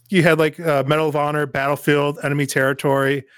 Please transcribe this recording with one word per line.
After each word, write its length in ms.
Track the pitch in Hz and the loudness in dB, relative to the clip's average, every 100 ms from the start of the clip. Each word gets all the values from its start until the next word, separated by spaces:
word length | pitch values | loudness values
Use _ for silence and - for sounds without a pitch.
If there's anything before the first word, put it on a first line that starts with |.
| _ | _
you 120 | 185 | 2
had, 140 | 165 160 | 4 4
like, 220 | 156 156 | 2 -2
uh, 240 | 165 143 135 | -2 0 0
Medal 220 | 151 156 | 0 0
of 80 | 147 | -2
Honor, 300 | 147 151 143 | -2 -2 -4
Battlefield, 720 | 135 139 143 - 147 143 147 | -4 -4 -2 0 0 0 -2
Enemy 220 | 143 143 139 | -4 -2 -2
Territory, 800 | 143 135 139 147 135 135 139 - | 0 0 0 0 0 0 -2 -6